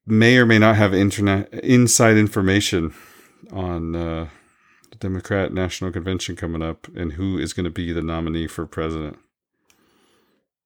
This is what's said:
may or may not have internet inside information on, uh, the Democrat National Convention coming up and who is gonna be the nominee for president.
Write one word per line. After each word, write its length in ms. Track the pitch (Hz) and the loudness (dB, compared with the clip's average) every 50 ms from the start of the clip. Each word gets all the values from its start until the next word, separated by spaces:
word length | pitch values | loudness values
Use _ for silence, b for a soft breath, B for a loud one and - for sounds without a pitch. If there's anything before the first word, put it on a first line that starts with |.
| _ | _
may 300 | - 110 110 113 117 127 | 0 2 4 6 6 6
or 100 | 127 120 | 6 6
may 120 | 113 113 110 | 6 6 6
not 160 | 104 110 110 | 6 6 6
have 180 | 104 107 101 95 | 4 4 4 4
internet 580 | 92 101 101 92 - 101 101 98 95 101 - - | 2 2 2 0 0 0 0 0 0 -2 -6 -10
inside 640 | 107 - - 131 123 123 113 - - 123 113 110 | -6 0 2 4 4 4 4 4 4 4 4 6
information 760 | 107 107 104 - 110 98 95 95 104 104 - - 92 82 80 b b b b b b b b b b b - | 4 4 2 0 0 0 2 2 2 0 0 -2 -2 -2 -4 b b b b b b b b b b b -16
on, 460 | - 98 92 90 87 85 82 82 85 | -12 -10 -8 -8 -6 -6 -6 -6 -6
uh, 320 | 85 85 82 82 82 82 78 b b b b b b b b b b b _ | -6 -6 -6 -6 -8 -8 -10 b b b b b b b b b b b _
the 60 | - - | -16 -12
Democrat 540 | - 95 92 92 - - 104 98 95 - - | -8 -8 -6 -8 -6 -4 -4 -2 -2 -4 -4
National 380 | 90 92 87 - - 98 92 | -4 -6 -6 -6 -8 -8 -8
Convention 460 | 85 92 82 95 95 87 - - 90 | -8 -6 -6 -6 -6 -6 -6 -8 -10
coming 260 | - - 82 82 82 80 | -8 -8 -8 -6 -6 -6
up 240 | 82 80 - - - 85 | -8 -8 -10 -14 -16 -12
and 200 | - 87 82 73 | -8 -8 -8 -6
who 220 | 78 95 95 95 82 | -6 -6 -4 -4 -4
is 140 | 69 80 - | -6 -6 -6
gonna 180 | - 90 85 | -6 -6 -6
be 220 | 76 - 90 85 82 | -6 -8 -8 -6 -6
the 100 | 82 80 | -6 -6
nominee 440 | 82 82 80 82 80 80 82 82 | -6 -6 -6 -6 -6 -6 -6 -6
for 180 | 78 - - 82 | -8 -8 -10 -12
president. 520 | 76 - - 82 80 80 80 78 76 - - _ _ _ _ _ _ _ _ _ _ _ _ _ _ _ _ _ _ _ _ _ _ _ _ _ _ _ _ _ | -10 -8 -8 -8 -6 -6 -8 -10 -12 -14 -18 _ _ _ _ _ _ _ _ _ _ _ _ _ _ _ _ _ _ _ _ _ _ _ _ _ _ _ _ _